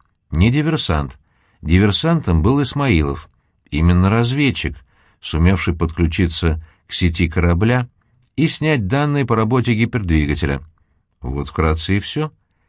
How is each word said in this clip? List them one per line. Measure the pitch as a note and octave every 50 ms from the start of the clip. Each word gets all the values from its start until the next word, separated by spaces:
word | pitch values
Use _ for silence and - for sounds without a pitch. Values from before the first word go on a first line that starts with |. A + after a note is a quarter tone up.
| _ _ _ _ _ -
не | D2+ D#2 G2 A#2+
диверсант. | C3 D3+ D3 E3 D#3+ - - - E2 D2+ C#2 B1+ - - _ _ _ _ _ _ _ _
Диверсантом | - D2+ E2 F#2 G#2 G#2 G2 - - E3 E3+ D#3+ - G2+ E2+ D#2+
был | D#2+ A2 C#3 C#3+
Исмаилов, | C#3 - - C#3+ C#3 C3+ F#2+ D#2+ D2 C#2+ C2+ - - - _ _ _ _ _ _ _ -
именно | D2 D2+ D#2+ E2+ F2 F2+ F#2 F#2+
разведчик, | G#2+ A#2 A#2 A#2+ C3 D3 D3 B2+ F2 - - C#2 C#2+ - - _ _ _ _ _ _ _
сумевший | - - - D#2 E2 F2+ G2 F2 - F#2 E2
подключиться | E2 F2 D#2+ - - E2+ D#2+ - - F#2 E2 - - F2+ E2 D2+ D#2 - - _ _ _
к | -
сети | - - F#2 E2+ E2 - F2 E2
корабля | - F2+ E2+ F2 E2+ F2 A2 A2+ B2 B2+ B2 - _ _ _ _ _ _ _ _ -
и | - D#3 D3+
снять | - - D3 D#3 D3+ B2+ G2
данные | F2+ C3 C#3 D3 D3 C#3+ C#3+ C3+
по | B2 A#2
работе | A2 A2 A2 B2+ B2+ A2+ B2+ A2+
гипердвигателя. | G#2+ A#2 G#2+ - A#2 G2+ E2+ E2 D#2 D2 C#2+ D2 - D#2+ C#2+ C#2 C2+ - - _ _ _ _ _ _ _ _ _ _
Вот | - B1+ C2+ C#2+ C#2 -
вкратце | - - D#2+ D#2+ D#2 D#2+ - - F#2+ G2+
и |
всё". | - - - D3+ D#3 D3+ _ _ _ _ _ _ _